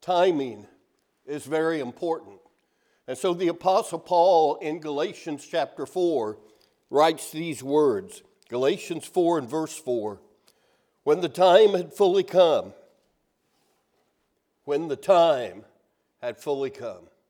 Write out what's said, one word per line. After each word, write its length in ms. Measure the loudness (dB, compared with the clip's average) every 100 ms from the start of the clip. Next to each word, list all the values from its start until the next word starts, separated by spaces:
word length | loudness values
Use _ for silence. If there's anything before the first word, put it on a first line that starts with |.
Timing 640 | 0 2 2 2 -2 -8 -18 _ _ _ _ _ -12
is 180 | -12 -6
very 340 | -2 -2 -2
important. 600 | -6 -6 -6 -6 -8 -20 _ _ _ _ _ _ -12
And 80 | -4
so 200 | -2 0
the 140 | -2
Apostle 500 | 0 0 0 0 -8
Paul 560 | -2 2 6 6 4 0
in 240 | -6 -6
Galatians 640 | -6 -4 -4 -6 -10 -10 -6
chapter 400 | -4 -4 -8 -8
four 540 | -2 0 0 -4 -8 -18 _ _ _ _
writes 400 | 2 2 2 -8
these 320 | -10 -8 -8
words, 640 | -2 2 4 2 -4 -18 _ _ _
Galatians 560 | -2 0 0 -6 -10 -6
four 320 | 0 2 0
and 100 | -2
verse 300 | -6 -6 -10
four, 440 | -6 -4 -4 -10 _ _ _ _ _ _ _ _
"When 180 | -2 0
the 80 | 0
time 460 | 2 6 8 6 4
had 180 | -4
fully 300 | 0 2 2
come," 500 | 0 4 4 4 -2 -14 _ _ _ _ _ _ _ _ _ _ _ _ _ _ _ _ _ _
when 240 | -4 -4 -2
the 80 | -6
time 720 | -2 0 2 0 -4 -12 -20 _ _ _ _ _
had 200 | -12 -12
fully 320 | -8 -6 -6
come 380 | -8 -14 -14 -20 _ _